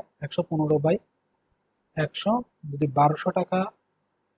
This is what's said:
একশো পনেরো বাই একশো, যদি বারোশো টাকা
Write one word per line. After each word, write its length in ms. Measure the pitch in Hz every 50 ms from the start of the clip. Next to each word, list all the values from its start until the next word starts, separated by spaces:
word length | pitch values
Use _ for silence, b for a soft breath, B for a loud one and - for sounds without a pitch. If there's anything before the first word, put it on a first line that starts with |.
| - - _ _ 147
একশো 160 | 143 - - 170 -
পনেরো 280 | 165 156 156 151 156 151
বাই 180 | 143 156 175 220 - _ _ _ _ _ _ _ _ _ _ _ _ _ _ _ _ _ _
একশো, 360 | - 156 147 - - - 196 220 247 240 - _ _ - 151
যদি 160 | 139 143 151 143
বারোশো 420 | 127 143 143 147 151 - - 190
টাকা 280 | 180 185 180 - - 185 190 214 - _ _ _ _ _ _ _ _ _ _ _ _